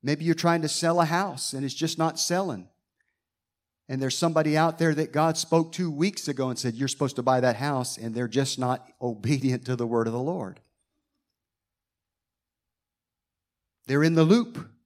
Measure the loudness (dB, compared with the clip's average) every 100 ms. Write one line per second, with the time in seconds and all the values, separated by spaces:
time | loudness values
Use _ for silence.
0 | -2 -2 0 2 2 2 0 0 2 2
1 | 2 2 -2 -6 -8 -6 -6 -2 -4 0
2 | -2 0 -2 0 -2 -6 -10 _ _ _
3 | _ _ _ _ _ _ _ _ _ -4
4 | -4 0 0 2 2 2 2 2 0 2
5 | 0 0 0 0 2 2 2 -4 -4 0
6 | -2 -2 -6 -2 -2 -2 -4 -2 -4 -2
7 | -2 0 2 4 4 2 -2 -2 -4 -8
8 | -8 -4 -2 0 -2 -2 -2 -2 -6 _
9 | -8 -4 -2 0 0 -2 -4 -4 0 0
10 | 0 -2 -4 -6 -8 -12 _ _ _ _
11 | _ _ _ _ _ _ _ _ _ _
12 | _ _ _ _ _ _ _ _ _ _
13 | _ _ _ _ _ _ _ _ -2 2
14 | 4 6 6 6 4 -8 -16 _